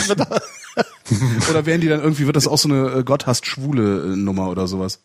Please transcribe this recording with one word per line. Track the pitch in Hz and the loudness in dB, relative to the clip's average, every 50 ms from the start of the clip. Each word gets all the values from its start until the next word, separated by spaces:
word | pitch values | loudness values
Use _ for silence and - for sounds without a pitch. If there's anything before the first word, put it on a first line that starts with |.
| 202 - | 2 2
Wenn | 202 202 | 0 0
da | - - | 0 0
<laughs> | 220 226 - - - - - - - - - - - - - - 120 101 131 123 117 110 - - | -2 -4 -4 -6 -10 -20 -20 -6 -4 -4 -4 -4 -6 -16 -4 -2 0 0 0 0 0 0 0 0
oder | 160 160 147 | 0 0 2
werden | 156 160 175 | 0 0 2
die | 165 160 | 2 2
dann | 156 151 | 0 2
irgendwie, | 143 156 156 139 143 | 2 0 0 2 2
wird | 135 151 | 2 2
das | 156 - - | 2 2 2
auch | 147 147 | 2 2
so | - 151 | 2 2
eine, | 143 135 131 131 131 131 | 2 2 2 2 0 0
äh, | 127 | 0
Gott | 127 135 143 - 135 | 2 0 0 0 0
hasst | 123 - - | -2 -2 -2
Schwule, | - - - 131 143 143 123 107 101 101 92 71 90 95 | -6 -8 -6 -4 -2 0 2 2 2 2 0 0 -2 -2
äh, | 95 | -2
Nummer | 101 98 95 95 95 95 | 0 0 0 -2 -2 -2
oder | 90 92 95 90 | -2 -2 -4 -2
sowas? | 92 95 92 95 - - | -2 -4 -4 -4 -6 -8